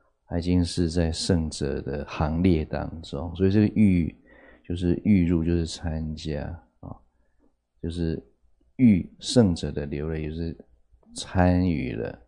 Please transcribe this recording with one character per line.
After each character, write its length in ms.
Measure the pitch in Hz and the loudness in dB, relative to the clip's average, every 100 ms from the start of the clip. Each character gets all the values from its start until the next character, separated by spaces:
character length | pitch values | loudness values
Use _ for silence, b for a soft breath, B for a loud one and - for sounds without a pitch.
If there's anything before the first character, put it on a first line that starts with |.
| _ _ - | _ _ -8
他 120 | 87 | -4
已 40 | |
经 200 | 82 90 | 0 2
是 280 | 85 - 87 | 0 0 0
在 200 | 85 82 | 0 0
胜 380 | 82 - 90 80 | 0 0 0 0
者 300 | - 71 67 | -4 -4 -4
的 240 | 65 69 69 | -6 -8 -8
行 360 | - 78 80 | -4 -2 2
列 240 | 92 80 78 | 4 2 0
当 360 | 73 73 78 | -6 -8 -12
中， 320 | 82 71 80 | -12 -10 -8
所 120 | 85 95 | 0 2
以 40 | |
这 100 | 104 | 4
个 60 | 104 | 2
欲 460 | - 107 90 82 - b b b b | 4 4 4 0 -6 b b b b
就 140 | - 87 | -10 -4
是 240 | 87 87 | 0 0
欲 220 | - 101 85 | 4 4 4
入， 160 | 87 | 2
就 140 | 80 85 | 2 0
是 100 | 82 | -2
参 480 | - 87 80 78 | -6 -6 -6 -6
加 280 | 78 78 73 73 85 _ _ | -8 -6 -6 -8 -12 _ _
啊， 140 | - - _ _ _ _ _ _ _ _ | -18 -18 _ _ _ _ _ _ _ _
就 80 | 85 | -8
是 320 | 85 82 80 - _ _ _ _ - | -4 -4 -4 -10 _ _ _ _ 4
欲 340 | 123 95 - - | 6 6 2 -10
胜 360 | - - 107 | 0 4 4
者 180 | 82 76 | 2 -4
的 120 | 71 71 | -6 -6
流 240 | 73 76 | -6 -4
泪， 180 | 80 76 | -6 -6
就 60 | |
是 220 | 80 82 - - _ _ _ _ - | -6 -8 -8 -16 _ _ _ _ -16
参 520 | - 95 90 90 90 | -4 2 4 4 2
与 240 | 80 62 | 0 -4
了 240 | 53 57 - | -6 -8 -12